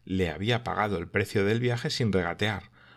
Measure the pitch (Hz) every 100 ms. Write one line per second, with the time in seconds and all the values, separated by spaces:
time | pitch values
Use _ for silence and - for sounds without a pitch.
0 | - 92 85 76 107 117 104 90 104 87
1 | 80 101 101 107 98 117 123 120 156 -
2 | 113 95 85 85 107 98 - - -